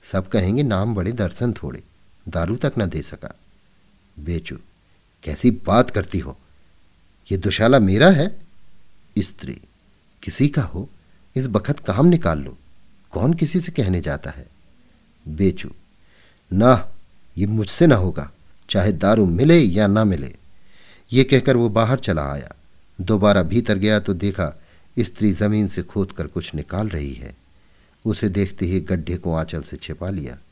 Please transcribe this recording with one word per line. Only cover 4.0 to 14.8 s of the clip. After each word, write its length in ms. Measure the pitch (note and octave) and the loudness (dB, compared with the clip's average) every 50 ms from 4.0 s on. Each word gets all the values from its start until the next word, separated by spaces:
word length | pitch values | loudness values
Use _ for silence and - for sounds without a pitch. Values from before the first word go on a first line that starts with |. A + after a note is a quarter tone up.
| _ _ _ - | _ _ _ -14
बेचू, 360 | C#2+ D#2+ E2+ E2 D#2 - - - - - _ _ _ _ _ _ _ _ _ _ - | -8 -6 -6 -6 -6 -8 -14 -14 -16 -20 _ _ _ _ _ _ _ _ _ _ -10
"कैसी 280 | D#2+ D2 - - B2 | -10 -8 2 2 2
बात 400 | A2+ - - - F#2+ A#2 B2 - | 2 2 -2 2 2 2 2 2
करती 280 | - G#2+ F2+ - - F#2 | 0 -4 -6 -4 -6 -6
हो? 200 | - - - - _ _ _ - - _ _ _ _ _ _ _ _ _ _ _ _ - G2 | -6 -6 -12 -16 _ _ _ -20 -20 _ _ _ _ _ _ _ _ _ _ _ _ -6 -6
ये 60 | F#2 | -2
दुशाला 400 | F2+ G#2 F#2 - A2 A#2 C3 C3+ | -2 -2 0 2 4 6 6 6
मेरा 320 | G#2+ F#2+ F#2+ G#2+ C#3 F3+ | 6 4 4 6 6 6
है?" 360 | F#3+ C#3+ D3+ - - - - - - - - - - - - - - - - - _ G#2+ | 6 6 2 -2 -4 -8 -12 -16 -20 -20 -20 -20 -20 -20 -20 -20 -20 -20 -20 -8 _ -4
स्त्री, 420 | F#2 - - - - C2 - - - _ _ _ _ _ _ _ _ _ _ _ - | -4 -4 -8 -14 -12 -12 -12 -14 -16 _ _ _ _ _ _ _ _ _ _ _ -14
"किसी 260 | - - - C3 C#3+ | -12 -2 0 0 0
का 140 | - D#3+ A#2+ | 0 -2 -4
हो, 280 | F2+ - F2 G#2+ - - - _ _ - - - - - | -4 -6 -10 -10 -10 -14 -20 _ _ -20 -20 -20 -8 -6
इस 100 | C3 C3 | -6 -6
बखत 320 | C3 G2+ G#2 - - D3 - | -2 -2 -2 -2 -2 -6 -6
काम 280 | - - F#2+ G#2 C#3+ | -4 -4 0 4 6
निकाल 320 | F3 F3 D#3+ - F2 E2 D2+ | 6 6 4 2 0 -2 -2
लो, 180 | C2+ - - - - - - - - - - - - _ | -6 -10 -14 -18 -20 -20 -20 -20 -20 -20 -20 -20 -20 _
कौन 240 | - E2+ F#2 C3+ E3+ | -6 -2 0 0 0
किसी 260 | E3 E3 D3 - F#3 | 0 -2 -2 -2 -4
से 120 | E3+ - - | -4 -4 -4
कहने 280 | - B2 F#2 F#2 F2 | -2 -2 0 0 -2
जाता 300 | D2+ - C#2 C#2+ - - | -2 -4 -6 -6 -8 -12
है?" 160 | - - B1+ - - _ - - _ _ | -14 -14 -16 -20 -20 _ -20 -20 _ _